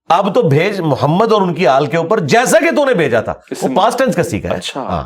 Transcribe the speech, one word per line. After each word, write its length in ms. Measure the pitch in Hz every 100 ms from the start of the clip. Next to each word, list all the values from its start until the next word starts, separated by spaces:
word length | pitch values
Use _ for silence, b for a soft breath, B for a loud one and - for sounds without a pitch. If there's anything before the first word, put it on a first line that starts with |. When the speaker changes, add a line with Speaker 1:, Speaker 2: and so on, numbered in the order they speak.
| -
Speaker 1:
اب 260 | 170 202 214
تو 60 |
بھیج 380 | 165 139 190 196
محمد 520 | 165 123 143 170 220
اور 100 | 214
ان 120 | 185
کی 140 | 151 175
آل 180 | 131 147
کے 120 | 165
اوپر 220 | 165 214
جیسا 400 | 147 220 254 320
کہ 160 | 330 285
تو 100 | 277
نے 80 |
بھیجا 280 | 196 147 113
تھا۔ 120 | 104 - -
Speaker 2:
اس 120 | -
Speaker 1:
وہ 40 | 170
Speaker 2:
میں 100 | 131
Speaker 1:
پاسٹ 220 | 208 247
ٹینس 160 | 262 175
کا 80 |
سیکھا 260 | - 104 87
ہے۔ 60 | -
Speaker 2:
اچھا۔ 260 | - -
Speaker 1:
ہاں، 220 | 110 87